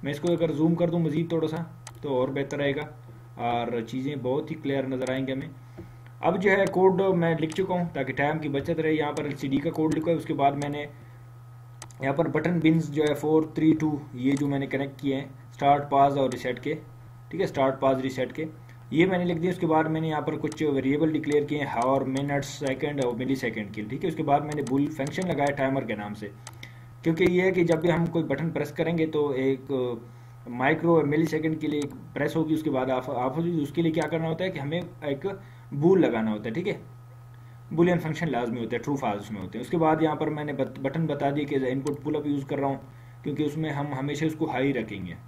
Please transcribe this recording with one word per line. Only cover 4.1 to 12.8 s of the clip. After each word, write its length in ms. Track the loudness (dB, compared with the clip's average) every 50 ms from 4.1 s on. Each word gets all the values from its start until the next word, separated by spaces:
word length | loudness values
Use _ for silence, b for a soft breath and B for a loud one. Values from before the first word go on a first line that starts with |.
| -6 -4
बहुत 300 | -2 -2 -2 -2 -2 -4
ही 40 | -8
clear 320 | -6 -4 -2 -2 -2 -2 -2
नज़र 240 | -2 -4 -2 -2
आएंगी 200 | -2 -2 -2 -2
हमें। 180 | -4 -6 -6 -10 -12 B B B B B B B B B B B B -2 0
अब 140 | 0 0 4
जो 120 | 4 4
है 160 | 4 4 4
code 360 | 2 4 6 6 6 6 6
मैं 360 | 4 4 4 4 4 2 2 2
लिख 140 | 0 -4 0
चुका 220 | -2 -2 0 0
हूँ 180 | 0 -2 -2 -2
ताकि 200 | -4 -4 -4 -2
time 260 | 0 0 0 0 0
की 100 | -2 -2
बचत 300 | -2 -2 0 0 -2 0
रहे। 140 | 2 2 2
यहाँ 200 | 2 0 -2 -2
पर 120 | -4 -4
एलसीडी 320 | -6 -6 -4 -4 0 0 2
का 120 | 0 0
कोड 240 | 0 2 2 2 2
लिखा 180 | 0 2 0
है, 60 | 0 0
उसके 160 | 0 -4 -2
बाद 200 | 2 2 2 2
मैंने 300 | 2 -4 -4 -4 -6 -8 -10 B B B B B B B B B B -20 -20 -20 -20 -20 -20 -20 -18 -18 -18 -12 -6 -2
यहाँ 100 | -2 0
पर 140 | 2 0 2
button 320 | 2 0 0 2 0 4
bins 300 | 6 6 6 6